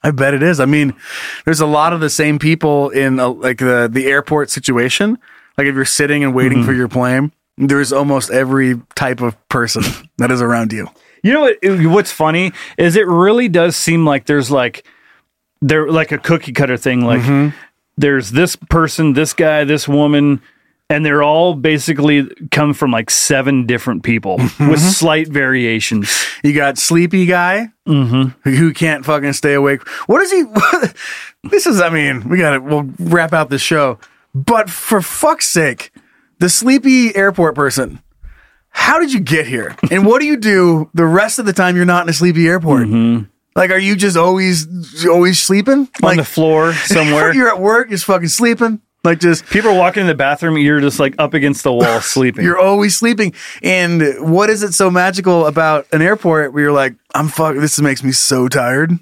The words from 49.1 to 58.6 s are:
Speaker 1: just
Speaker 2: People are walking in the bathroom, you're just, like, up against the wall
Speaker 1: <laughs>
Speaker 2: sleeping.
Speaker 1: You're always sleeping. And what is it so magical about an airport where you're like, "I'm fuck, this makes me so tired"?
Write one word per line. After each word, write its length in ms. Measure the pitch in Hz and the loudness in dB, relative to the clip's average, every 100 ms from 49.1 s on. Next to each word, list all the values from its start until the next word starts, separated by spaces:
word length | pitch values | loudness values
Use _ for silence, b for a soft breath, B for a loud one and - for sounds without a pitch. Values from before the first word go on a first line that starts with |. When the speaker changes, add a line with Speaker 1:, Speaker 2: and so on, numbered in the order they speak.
| 170 | 2
Speaker 1:
just 260 | 170 165 - | 2 0 0
Speaker 2:
People 240 | - 220 | 0 2
are 80 | 185 | 2
walking 240 | 180 196 | 2 2
in 40 | 185 | -2
the 60 | |
bathroom, 440 | 147 139 143 165 160 | 0 0 0 -2 0
you're 220 | 143 147 | 2 2
just, 180 | 143 139 | 0 0
like, 140 | 139 135 | -2 0
up 140 | 147 | -2
against 300 | 151 139 139 | 0 0 0
the 100 | 143 | -2
wall 280 | 120 117 113 | 0 0 0
Speaker 1:
<laughs> 20 | |
Speaker 2:
sleeping. 420 | - - 127 117 | -2 0 0 0
Speaker 1:
You're 140 | 175 180 | -2 2
always 400 | 190 202 208 180 | 2 2 0 0
sleeping. 340 | 233 220 202 - B B | -2 0 -2 -4 B B
And 400 | - 185 175 170 151 135 160 | -2 0 0 0 0 -2 0
what 200 | 170 208 | 2 2
is 120 | 220 | 0
it 120 | 208 | -2
so 160 | 165 190 | 0 2
magical 560 | 180 185 190 185 170 156 | 2 0 0 0 2 2
about 400 | 147 160 156 - | 2 0 0 -2
an 100 | 156 | 0
airport 500 | 165 214 180 156 147 | 0 0 0 0 0
where 120 | 143 | -2
you're 80 | 147 | 0
like, 240 | 143 135 120 _ | 2 0 -4 _
"I'm 140 | - 151 | -4 -4
fuck, 260 | - 160 | -2 -2
this 260 | 139 151 - | 0 -2 0
makes 220 | 147 135 | -2 -2
me 80 | 135 | -2
so 360 | 131 - 131 127 | -2 -2 0 0
tired"? 440 | 139 | 0